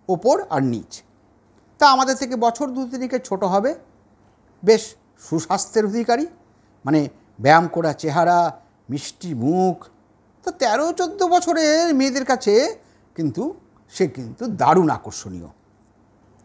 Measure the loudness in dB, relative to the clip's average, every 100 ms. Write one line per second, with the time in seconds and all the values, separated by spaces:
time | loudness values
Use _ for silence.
0 | -6 -2 2 0 0 -2 -2 -4 -8 -18
1 | -20 _ _ _ _ _ _ 2 4 6
2 | 2 -2 -4 -2 -2 -2 -6 -6 -8 -6
3 | -6 -6 -4 -4 0 0 0 -4 -12 _
4 | _ _ _ _ _ _ 2 2 0 -16
5 | _ _ -6 -4 -2 -4 -2 -2 0 0
6 | 0 0 -2 -10 _ _ _ _ 0 0
7 | 0 -8 _ -2 4 4 4 -2 -2 -2
8 | -2 0 2 2 0 -4 _ _ -10 -10
9 | -10 -12 -8 -4 0 2 0 -2 -10 _
10 | _ _ _ _ -10 -4 -2 0 -2 -2
11 | -4 -2 2 2 2 0 2 2 2 2
12 | 0 0 -2 0 4 4 2 -4 _ _
13 | _ -6 -4 -4 -6 -8 _ _ _ -4
14 | -4 -4 -14 -10 -8 0 4 4 4 0
15 | -8 -14 -14 -14 -16 -20 _ _ _ _
16 | _ _ _ _